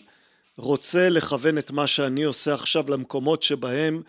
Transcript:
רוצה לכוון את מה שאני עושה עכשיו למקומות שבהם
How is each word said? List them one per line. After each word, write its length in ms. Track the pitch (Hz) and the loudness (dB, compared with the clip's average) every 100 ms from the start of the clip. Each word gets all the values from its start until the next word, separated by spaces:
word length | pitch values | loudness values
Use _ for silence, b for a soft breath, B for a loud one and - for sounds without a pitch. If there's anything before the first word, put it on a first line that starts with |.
| b b b b b - | b b b b b -8
רוצה 520 | 120 139 - 170 180 | -2 0 2 4 4
לכוון 500 | 165 - 139 147 156 | 4 2 0 2 0
את 120 | 135 | -2
מה 160 | 139 143 | -2 0
שאני 360 | - 139 131 | 0 0 0
עושה 320 | 151 - 151 | 0 2 2
עכשיו 360 | 139 - 165 139 | 0 0 -2 0
למקומות 520 | 139 127 139 135 156 | -4 -4 -4 0 0
שבהם 600 | - 139 123 127 156 160 | 0 -2 -4 -2 -2 -4